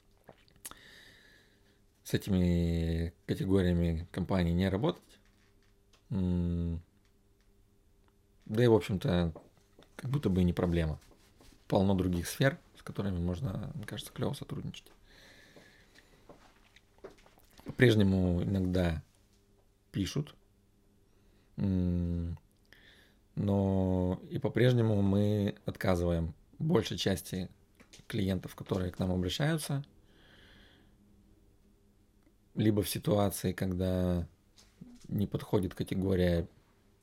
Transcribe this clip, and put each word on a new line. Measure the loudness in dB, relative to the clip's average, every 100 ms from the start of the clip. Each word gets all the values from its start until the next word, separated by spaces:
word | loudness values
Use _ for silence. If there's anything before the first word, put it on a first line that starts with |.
| _ _ -20 -20 _ _ -18 -18 -20 -20 -20 -20 -20 -20 _ _ _ _ _ _ -6
с |
этими | -4 0 2 2 2 2 0 0 -2 -4 -6 -6
категориями | -4 2 2 4 2 2 -2 -4
компаний | -6 -2 0 0
не | 2 0
работать. | 0 -2 -4 -10 -20 _ _ _ _ _ _ _ _ -8
М, | -4 -2 0 0 -2 -4 -6 -10 _ _ _ _ _ _ _ _ _ _ _ _ _ _ _ -4
да | 2
и, | 6
в |
общем-то, | 6 4 -2 0 0 0 -4 -14 _ _ -20 -20 -12
как | -4
будто | -2 0
бы | 2
и | 2
не |
проблема. | 2 0 0 0 -4 -12 -20 _ -20 -20 -20 -2
Полно | 2 4 2
других | 2 0 -2
сфер, | 0 0 0 -8 -20
с |
которыми | -12 -6 -4 -2
можно, | -2 -2 -4 -6 -8 -10
мне | -10
кажется, | -12 -12
клёво | -6 -6
сотрудничать. | -6 -10 -10 -10 -12 -18 -20 -20 -20 -20 -20 -20 -20 -20 -20 -20 -20 -20 _ -20 -20 -20 _ _ -20 _ _ -20 -20 -20 -20 -20 -20 -8
По-прежнему | 4 6 6 6 4 4 2
иногда | 0 0 0 2 2 0 -6 _ _ _ _ _ _ _ _
пишут, | -4 -4 -4 -8 -10 _ _ _ _ _ _ _ _ _ _ _ -4
м, | 0 0 0 0 -2 -2 -4 -8 _ _ _ -20 -20 -20 -20 _ _ -4
но | 0 2 2 2 2 2 0 -2 -6
и | -4
по-прежнему | -2 4 4 4 4 2
мы | 2 4 2 2 0 -4 -8
отказываем | -4 0 2 2 0 -2 -8 _ -6
большей | 0 0 0 -2
части | -2 -2 -4 -8 -8 -14 _ _ -20 -20 -10
клиентов, | -4 -2 -2 -6 -12
которые | -6 -4 -4
к | -4
нам | -2
обращаются, | -2 -2 -2 -2 -2 -4 -6 -8 -16 -20 -20 -20 -20 -20 -20 -20 -20 -20 -20 _ -20 -20 _ _ _ _ _ _ _ _ _ _ _ _ 0
либо | 2 2
в | 0
ситуации, | -4 0 2 0 0 -4
когда | -4 -4 -2 -2 0 0 0 -4 _ _ -20 -20 -20 -20 -20 -8
не | -4 -2
подходит | -4 -2 -2 -2 -6
категория | -6 -4 0 2 2 2 -2 -10 _ _ _ _